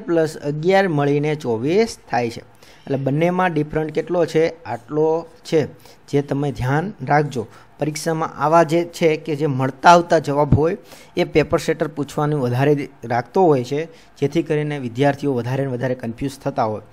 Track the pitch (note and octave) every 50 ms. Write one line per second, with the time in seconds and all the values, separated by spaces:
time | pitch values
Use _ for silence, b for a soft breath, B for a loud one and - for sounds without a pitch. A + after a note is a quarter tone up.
0 | - - E3+ E3 D#3+ D3+ D#3+ - - D3 D3 D3+ D#3 F3+ F#3+ G3 G3 F#3+ D#3 C#3+
1 | C#3+ C#3+ C#3+ D3 D3 D#3 D3+ D3+ - B2+ A2+ G#2+ A#2+ D3 E3+ G#3 A3+ A3+ - -
2 | - - - B2 A#2+ A#2 A#2 - - - - - - - - - - - C#3 C3+
3 | C#3 C#3+ C#3 D3+ E3 F3 F3+ F#3 F#3 F3+ D#3+ D3+ D3+ D3+ - D#3 D#3+ D#3 D3+ D#3
4 | D3+ D#3 F3 F3+ E3 D#3+ - D#3 D#3+ E3 E3 - - - A#2 A2+ A2+ - D3 D3+
5 | D#3 D#3+ D#3+ E3 E3 - - - - - E3 D#3 B2+ - - b b b b b
6 | - - - C#3+ C#3 C#3+ C#3 C#3 D3 C#3+ B2 - A#2+ B2+ C#3 D3+ E3+ G#3 G#3+ -
7 | C3+ C3+ C#3+ D3 D3+ C#3 B2+ B2 G2+ B B B B B - - D3 D3+ D3+ D3+
8 | - E3 D#3+ D#3+ D#3 - - - C#3 D3+ D#3+ E3+ E3 D3 D#3 E3+ E3+ E3+ - -
9 | F3 D#3+ D#3 D#3 D#3 E3 D3+ C#3 D#3 D#3 C3 B2+ C3+ C3 - - - F3 F3 F3
10 | E3+ E3+ F3 D#3+ C#3 D3 C#3 C#3+ D3+ C#3+ - C3+ D3+ E3+ G3 - B B B B
11 | B B B F3+ F3 D#3+ - D#3+ D3 D3+ E3+ D#3+ - - D#3+ D3+ D#3+ D3+ D3+ D3
12 | C#3+ C#3 - - D3+ D3 D3+ D3 B2+ A#2+ A#2+ B2 C#3 D3 D3+ C#3+ C#3 - - -
13 | - A2+ A#2+ A#2+ B2 - - G3 F#3+ E3 D3 B2+ A#2+ B2 C#3 D3 E3 E3 b b
14 | b b b - C#3+ C#3 D3 E3+ D#3+ D3+ D#3 D3 D3+ D3 D3 C#3+ B2+ A#2+ A2 A#2+
15 | C#3+ C#3+ C#3 C#3 D3 C#3+ C3+ A#2+ A2+ B2 C3 C3+ C#3 C3+ B2 A#2+ B2+ B2+ B2+ B2+
16 | - A#2 A2 - C#3 C3+ C#3 - - C#3+ C#3 C#3 A#2+ A2 G#2+ G2 - b